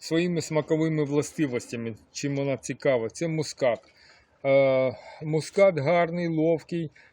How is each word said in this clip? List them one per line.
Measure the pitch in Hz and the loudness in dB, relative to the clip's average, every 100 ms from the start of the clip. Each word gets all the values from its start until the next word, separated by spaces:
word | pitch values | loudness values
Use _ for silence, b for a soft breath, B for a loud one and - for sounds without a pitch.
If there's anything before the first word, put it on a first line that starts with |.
своїми | - 165 180 165 | -2 0 0 -2
смаковими | - 156 147 160 160 156 | -2 -2 0 0 0 0
властивостями, | 139 147 143 - 147 123 - 117 113 110 _ | 0 0 -2 -2 -2 -2 -6 -8 -8 -10 _
чим | - 143 139 | -8 -4 -2
вона | 139 131 | -2 -4
цікава, | - 131 143 127 110 | -6 -2 2 2 0
це | - 165 | -4 -4
мускат. | 160 147 - 131 110 - b b b b b | -2 -4 0 0 0 -6 b b b b b
Е, | 139 135 135 131 131 123 B B | 2 4 4 2 0 -2 B B
мускат | 156 156 147 - 196 156 | -4 -4 -2 4 4 4
гарний, | 139 175 170 175 170 | 2 2 2 -2 -2
ловкий, | 160 160 160 - 170 160 b b | 0 2 0 -2 -6 -6 b b